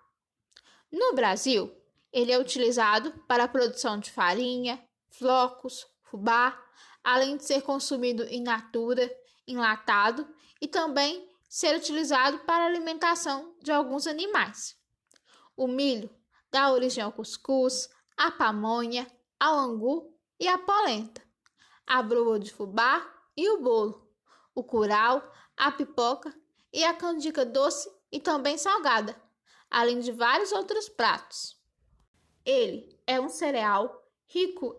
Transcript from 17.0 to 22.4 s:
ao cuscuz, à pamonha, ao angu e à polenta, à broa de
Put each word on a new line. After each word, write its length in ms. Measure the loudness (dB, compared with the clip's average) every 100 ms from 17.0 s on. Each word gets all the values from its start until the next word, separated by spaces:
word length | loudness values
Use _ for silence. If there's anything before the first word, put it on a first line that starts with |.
ao 100 | -4
cuscuz, 760 | -6 -10 -8 0 2 2 0 -6 _ _
à 160 | 0 0
pamonha, 760 | 2 0 0 -2 -2 -2 -6 -8 _ _ 0
ao 160 | 2 2
angu 580 | 0 -2 0 -2 -4 _ _ -4
e 100 | 0
à 100 | 0
polenta, 640 | 2 2 2 0 -6 -16 -20 _ _ _ _ _ -2
à 160 | 0
broa 360 | 2 2 2
de 140 | 0